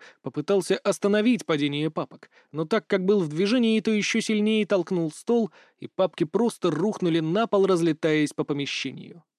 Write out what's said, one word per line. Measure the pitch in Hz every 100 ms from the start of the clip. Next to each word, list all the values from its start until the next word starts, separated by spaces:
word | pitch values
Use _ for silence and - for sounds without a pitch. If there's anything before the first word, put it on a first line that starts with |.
| - _
попытался | - 139 147 196 175 196
остановить | 208 190 202 208 214 226 -
падение | 156 147 143 156
папок, | 156 143 135 - _ _
но | 147 160
так | 220 -
как | 196 185
был | 208
в | 165
движении, | 151 196 254 226 220
то | 226
ещё | 214 190 226
сильнее | - 214 208 220 214
толкнул | 202 170 185 165
стол, | - - 233 220 - - _
и | -
папки | - 185 -
просто | 165 196 233 - 180
рухнули | 156 202 202 180 165
на | 160 185 226
пол, | 202 190
разлетаясь | 180 165 151 160 156 147
по | -
помещению. | 151 143 139 - 139 - - 175 _